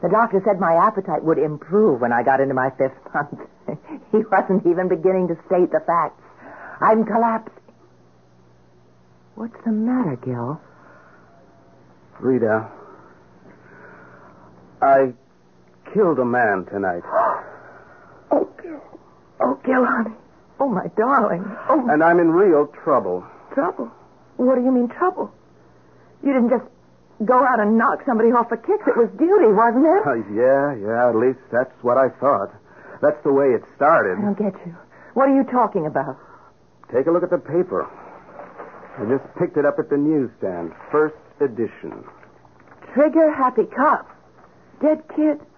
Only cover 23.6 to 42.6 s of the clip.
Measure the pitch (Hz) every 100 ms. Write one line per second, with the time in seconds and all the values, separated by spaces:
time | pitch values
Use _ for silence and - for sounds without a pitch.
23.6 | 294 - 233 - - _ _ - 254 254
24.6 | 247 254 240 - 359 359 208 - _ _
25.6 | _ _ _ _ _ _ 277 262 233 240
26.6 | - _ _ _ _ _ 214 254 269 247
27.6 | 208 226 233 - - 226 233 240 233 233
28.6 | - 427 359 240 226 190 330 415 247 196
29.6 | 233 233 311 381 427 117 101 104 123 139
30.6 | 143 127 101 113 123 113 127 131 - 117
31.6 | 131 - 120 123 131 - 131 117 98 -
32.6 | _ - - - 143 151 151 139 139 113
33.6 | - - 139 160 107 92 208 196 208 190
34.6 | 175 170 - - - - 269 269 262 247
35.6 | 214 208 156 143 139 131 - - - _
36.6 | _ _ _ 123 143 170 175 180 - 160
37.6 | 180 90 73 - - - - - - -
38.6 | - - - - 104 135 - - 175 156
39.6 | 143 143 147 143 147 156 120 - 98 87
40.6 | 85 - - 151 151 151 - _ 139 110
41.6 | 107 - 82 52 - - - _ _ _